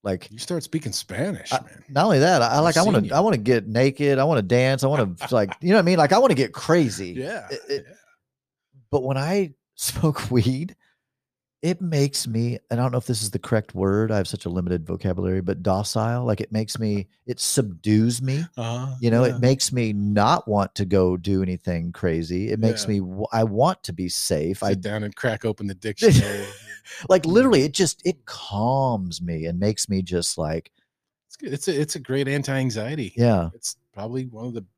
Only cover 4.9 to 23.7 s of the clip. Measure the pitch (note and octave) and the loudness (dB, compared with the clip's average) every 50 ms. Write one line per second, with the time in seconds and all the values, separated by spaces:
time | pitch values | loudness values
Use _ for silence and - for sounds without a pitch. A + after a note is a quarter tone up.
4.9 | D3+ C#3+ A2+ F#2+ F2 - - - B2+ A#2 G#2 F#2+ - - D3+ F3+ G3+ A3 F3 E3+ | 2 2 0 -2 -2 -8 -6 0 2 2 2 0 -2 -4 2 4 4 6 6 4
5.9 | F#3 E3+ D3+ C#3 F#3+ A3 C4 C4 E3+ C3 C3 A2 - - - - D#3+ F3 D3+ A#2 | 4 4 4 6 6 6 6 4 4 2 0 -2 -4 -8 0 2 4 4 4 2
6.9 | F#2 - G2 F2 F2+ B2 C3 E3 A3 F#3+ G#2+ - C#3+ - - - C#3 C#3 C#3+ - | 0 -6 -8 -8 -8 -8 -8 -8 -10 -10 -10 -12 -12 -14 -8 -8 -8 -8 -8 -14
7.9 | - _ _ _ _ _ _ _ _ _ _ _ _ _ _ _ _ C3+ A#2+ _ | -20 _ _ _ _ _ _ _ _ _ _ _ _ _ _ _ _ _ _ _
8.9 | - C#3+ B2+ C3 C3+ C3 C#3 D#3+ F#3+ G3+ F#3+ D#3 C#3 _ _ _ _ - - - | -4 -2 -2 0 -2 -2 -2 0 0 -2 -2 -4 -6 _ _ _ _ -8 -8 -6
9.9 | - - - D#3 C#3+ - - - B2 B2 G2+ B2+ C3 C3 E3 F#3 - _ _ _ | -4 0 0 0 0 -2 -4 0 2 2 2 2 0 -2 -6 -10 -12 _ _ _
10.9 | _ _ _ _ _ _ _ _ _ _ _ _ _ _ - E3 F3+ F3 F#3 E3+ | _ _ _ _ _ _ _ _ _ _ _ _ _ _ -2 -2 -2 -2 -4 -2
11.9 | D#3+ C#3+ C#3 C#3 C#3 - - B2 A2+ A2+ A#2 A#2+ A#2+ - _ _ A#2+ A#2 B2+ B2+ | 2 2 2 2 0 -4 -6 -2 -2 -2 -2 -2 -4 -6 _ _ -2 0 0 0
12.9 | B2 B2 - - A#2 G#2 G#2+ G#2 - - - - A#2+ A2 G#2 - - F#2 F#2+ G2 | 0 -2 -2 -2 -4 -2 -2 -4 -4 -6 -2 0 0 0 0 -2 -4 -2 0 2
13.9 | G2 G#2 A2 A2 A2 G2+ F#2 - - F2+ - F2 F2 F#2 F2 F2+ F2+ E2+ D#2+ E2+ | 2 2 2 2 0 0 0 -2 -6 -8 -6 -4 -4 -2 0 0 -2 -2 -2 -6
14.9 | F2 F2 - G2 F2+ F2+ F#2 F#2 F#2 F#2+ F2+ F2+ F#2+ - F2+ G#2 F#2 F#2+ G#2+ - | -8 -4 -2 -2 -2 -2 -2 -2 -2 -2 -2 -4 -4 -2 0 0 0 0 0 -2
15.9 | - A2+ A2 A2+ A#2+ B2 B2 A#2+ G#2+ - A2 - G#2+ A2 A2 G#2 - - A2+ G#2+ | -2 -2 -2 -2 -2 -2 0 -2 -2 -2 -4 -4 -4 -4 -4 -4 -6 -4 -2 -2
16.9 | G#2 G2+ F#2+ _ _ _ _ A#2+ B2 - - - - - A#2+ G2+ F2 D#2+ - G#2+ | -2 -2 -4 _ _ _ _ -10 -8 -4 -4 -2 0 0 -2 -2 -6 -4 2 4
17.9 | G#2+ G#2+ A2+ A#2+ A#2+ A#2+ C3 C3 C3 D3 E3+ E3+ _ - A2+ A2+ A#2 B2 B2+ C#3 | 4 4 4 2 0 -2 -4 -2 -2 -4 -4 -6 _ -8 -6 -6 -6 -6 -8 -8
18.9 | C3 B2+ A#2+ A#2 A2+ A#2 B2+ B2 A#2+ A#2+ A#2+ B2+ C3+ C3+ - - C3 B2 A#2 A2 | -8 -2 0 2 4 4 4 2 2 2 2 2 2 2 0 -2 -2 -2 -2 -2
19.9 | G#2 G2+ G2+ G2+ G#2 G#2 G2+ A#2+ E3 E3+ - A2 G#2+ G2+ G2 F#2 _ - G2+ F2 | -2 -2 0 2 2 4 4 4 4 2 0 0 0 0 0 0 _ -6 -2 2
20.9 | G2 G2 F#2 F2+ F2+ F2+ E2+ G2+ G2 F#2+ F#2+ F#2 F2+ E2+ _ - F2 E2+ E2+ F2 | 4 4 4 4 2 0 -2 0 0 0 0 0 -4 -4 _ -4 -4 -4 -4 -6
21.9 | E2+ - - F2+ D#2+ E2 E2 D#2+ F2+ F2+ G2+ A2 G#2+ A2 A2 A2+ A#2 - - - | -6 -2 -2 0 0 0 -2 -2 -4 -4 -2 -2 -2 0 0 0 0 -2 -2 -2
22.9 | G#2 G2+ F#2+ F2+ F#2+ F#2+ G#2+ - - A2+ A2+ A2+ G2+ G#2+ C3+ F3 | -2 -2 -2 -4 -8 -8 -8 -4 0 0 0 0 2 2 2 2